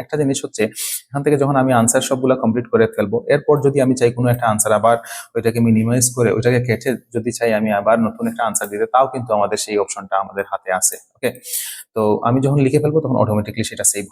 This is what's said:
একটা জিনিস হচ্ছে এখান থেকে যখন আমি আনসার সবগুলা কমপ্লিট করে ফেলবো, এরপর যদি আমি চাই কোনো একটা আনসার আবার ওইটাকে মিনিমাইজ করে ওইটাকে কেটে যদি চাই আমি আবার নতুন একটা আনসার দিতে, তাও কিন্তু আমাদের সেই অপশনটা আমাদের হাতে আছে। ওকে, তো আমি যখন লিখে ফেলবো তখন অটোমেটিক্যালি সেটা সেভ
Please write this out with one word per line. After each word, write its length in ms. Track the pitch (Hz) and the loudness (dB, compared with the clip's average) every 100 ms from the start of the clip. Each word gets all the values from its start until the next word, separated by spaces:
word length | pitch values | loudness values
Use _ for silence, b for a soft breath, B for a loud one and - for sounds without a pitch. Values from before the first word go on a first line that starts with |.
একটা 140 | - 151 | -6 -2
জিনিস 280 | 135 135 | -2 -2
হচ্ছে 180 | - - 110 B B B - | -6 -4 -4 B B B -6
এখান 140 | 143 | -4
থেকে 140 | 143 143 | 0 2
যখন 200 | 139 139 | 2 2
আমি 160 | 131 | 4
আনসার 280 | 120 117 131 | 4 4 2
সবগুলা 340 | - 131 127 127 | 0 0 0 2
কমপ্লিট 300 | 117 120 123 | 2 0 2
করে 140 | 113 110 - | 2 2 0
ফেলবো, 280 | 104 117 - | -2 -2 0
এরপর 320 | 143 151 143 | 0 2 2
যদি 180 | 139 135 | 4 4
আমি 140 | 131 | 2
চাই 160 | 127 120 | 2 2
কোনো 160 | 120 123 | 2 0
একটা 180 | 120 117 | 2 0
আনসার 260 | 107 110 | 0 2
আবার 240 | 107 113 117 B B B | 2 4 2 B B B
ওইটাকে 260 | 117 113 117 | -4 -2 2
মিনিমাইজ 440 | 117 110 113 127 123 | 4 4 2 0 0
করে 180 | 123 113 | 0 0
ওইটাকে 280 | 101 120 127 | 2 2 2
কেটে 260 | 123 107 135 113 - | 0 -2 -2 -6 -6
যদি 160 | 117 117 | -6 -4
চাই 220 | - 117 | -2 0
আমি 180 | 107 107 | 0 0
আবার 240 | 101 104 117 | 0 2 2
নতুন 280 | 110 - 113 | 0 -2 -6
একটা 160 | 117 | -4
আনসার 240 | 113 101 104 | -4 -4 -4
দিতে, 180 | 104 113 | -4 0
তাও 200 | 127 135 | 2 2
কিন্তু 240 | 131 117 | -2 -2
আমাদের 240 | 104 101 104 | 0 0 -2
সেই 140 | - 104 | -2 -2
অপশনটা 360 | 98 - 95 98 | -2 -8 -4 -4
আমাদের 280 | 98 98 - | -4 -8 -6
হাতে 220 | 95 95 | -8 -4
আছে। 240 | 92 - - - | -2 -2 -4 -14
ওকে, 160 | _ 120 - B B B B - | _ -6 -6 B B B B -8
তো 260 | 113 107 104 | -2 0 0
আমি 160 | 120 131 | 0 0
যখন 180 | 135 143 | 2 2
লিখে 200 | 131 147 | 2 2
ফেলবো 220 | 151 156 | 0 0
তখন 160 | 135 110 | 0 0
অটোমেটিক্যালি 480 | 107 104 101 113 | 0 -2 -4 -6
সেটা 200 | 107 107 | -6 -4
সেভ 200 | 101 101 95 | -4 -4 -6